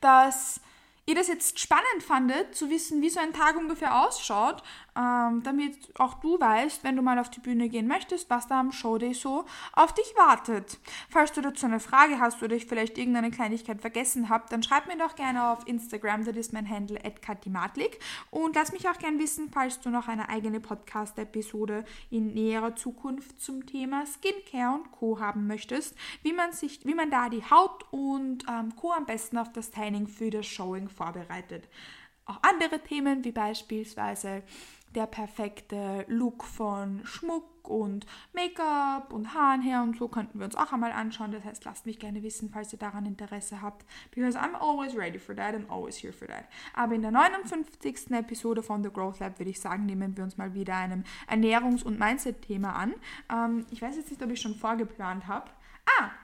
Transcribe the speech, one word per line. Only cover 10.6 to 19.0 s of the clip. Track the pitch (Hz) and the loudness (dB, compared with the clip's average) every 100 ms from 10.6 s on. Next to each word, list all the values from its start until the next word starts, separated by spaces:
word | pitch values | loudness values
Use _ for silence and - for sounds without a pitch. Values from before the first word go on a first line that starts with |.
| 196 - - - - | -4 -16 -14 -14 0
Falls | 330 302 | 6 6
du | 302 | 4
dazu | 277 277 247 | -4 0 0
eine | 226 | 0
Frage | - 262 302 277 | 4 8 8 8
hast | 240 233 | 2 2
oder | 226 233 | -2 -2
ich | 233 | -2
vielleicht | 233 220 220 | -2 -2 -2
irgendeine | 247 240 233 | 0 2 2
Kleinigkeit | 233 220 226 226 214 | 0 -2 -2 -4 -8
vergessen | 226 226 254 - 226 | -4 -2 0 0 2
hab, | 226 226 | 2 2
dann | 233 | -4
schreib | 226 285 294 | 4 2 2
mir | 349 | -2
doch | 320 - | -2 -2
gerne | 269 247 240 | -2 2 2
auf | 233 240 | 0 -2
Instagram, | 233 233 214 208 214 | -6 -4 -4 -2 0
das | 220 220 | 0 -4
ist | 226 | -6
mein | 220 208 | -6 -6
Handle | 208 202 208 | -6 -6 -6
at | 214 208 | -8 -10
katimatlik, | - 202 - 190 185 269 440 - - - - | -10 -8 -4 -4 -4 -2 -4 -4 -12 -12 -8
und | - 320 311 | -2 0 2
lass | 302 | 0
mich | 381 370 | 0 -2
auch | |
gern | 349 | -2